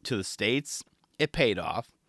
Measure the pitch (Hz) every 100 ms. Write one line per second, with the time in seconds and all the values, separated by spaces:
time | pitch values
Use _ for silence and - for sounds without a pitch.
0 | - 107 - - 104 139 - - - _
1 | _ - 151 - 120 87 80 90 - _